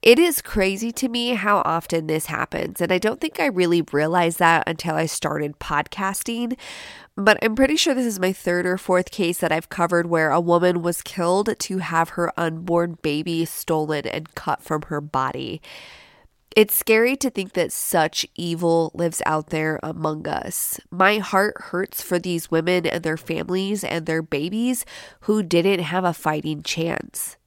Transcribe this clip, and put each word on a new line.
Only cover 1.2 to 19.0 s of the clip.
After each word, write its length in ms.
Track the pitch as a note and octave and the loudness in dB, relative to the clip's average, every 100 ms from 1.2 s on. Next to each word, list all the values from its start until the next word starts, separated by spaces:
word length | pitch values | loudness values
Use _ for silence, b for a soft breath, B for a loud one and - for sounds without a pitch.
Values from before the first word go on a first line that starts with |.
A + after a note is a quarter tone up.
| A#3 | -2
how 280 | A#3+ G3 G#3 - | 0 2 2 2
often 420 | E3 - E3 D#3 | -2 0 -2 0
this 200 | D#3 - | -2 -2
happens, 520 | D#3 - - - - | -4 -4 -4 -6 -2
and 120 | F3 | 0
I 80 | F3+ | 2
don't 200 | G#3+ A#3+ | 0 -2
think 200 | D#4+ - | -6 -2
I 80 | D4+ | -2
really 360 | F#3 F3 F3 D#3 | 2 4 4 2
realized 480 | C#3+ D#3 F3 E3+ E3 | 0 2 4 2 4
that 240 | E3+ E3 - | 4 4 2
until 280 | D#3+ E3+ D#3 | -4 -4 -2
I 120 | D#3+ | -2
started 520 | - D#3+ D#3 D3 D3 | -2 -4 -2 -4 -8
podcasting, 960 | - D3 D3+ - F#3+ G3 - A#3 A#3+ B3+ B B B B B - | -4 -4 -4 -4 -6 -4 -6 -4 -4 -6 B B B B B 0
but 220 | G3 G#3 | 4 4
I'm 140 | A3 A3 | 4 4
pretty 200 | C4+ D#4 | 4 4
sure 180 | - | 2
this 120 | B3+ A#3+ | 2 0
is 140 | G3 | 0
my 120 | F#3 | -2
third 340 | F#3+ - F3 F3+ | 0 0 0 0
or 100 | F#3 | -2
fourth 340 | - F3+ F3+ | 2 2 2
case 280 | - F3 F3 | -2 -2 0
that 120 | E3+ | 0
I've 160 | D#3+ - | 0 -4
covered 380 | - E3+ E3+ E3+ | -2 2 2 2
where 240 | E3 D#3 | 2 4
a 100 | D3+ | 2
woman 440 | E3+ F3 F3+ F3 | 4 4 4 2
was 180 | E3+ E3+ | 0 -4
killed 580 | - - F3 F#3 G#3 - | -6 -2 0 2 0 -4
to 180 | - F#3 | -4 -4
have 300 | D#3+ E3 E3 | -2 0 -2
her 220 | - E3+ - | -2 -4 0
unborn 600 | E3+ D#3+ F3 E3+ F3 D#3+ | -4 -4 0 2 0 -2
baby 420 | D#3 D3 D#3+ E3 | -2 -2 -2 -2
stolen 640 | E3 - - D#3+ D3+ D3+ C#3+ | -2 -4 -2 0 0 -2 -4
and 260 | - D#3 - | -8 -8 -10
cut 260 | - - | -4 -4
from 220 | - D#3 | -2 -6
her 180 | D3+ D3 | -4 -8
body. 580 | D3+ C3+ C3 C3 C3 D#3 B B B B B B B _ _ - | -4 -2 -2 -4 -8 -10 B B B B B B B _ _ 4
It's 200 | G#3+ - | 4 2
scary 400 | - A3 A#3+ C4+ | 2 4 4 2
to 120 | C4 | -2
think 240 | - F#3 | -4 -6
that 180 | - E3+ | -2 -2
such 540 | - - F3+ D#3 - - - | -2 -2 2 2 0 -6 -6
evil 560 | F3 E3 E3+ E3 D#3+ | -4 0 2 4 2
lives 260 | - | 0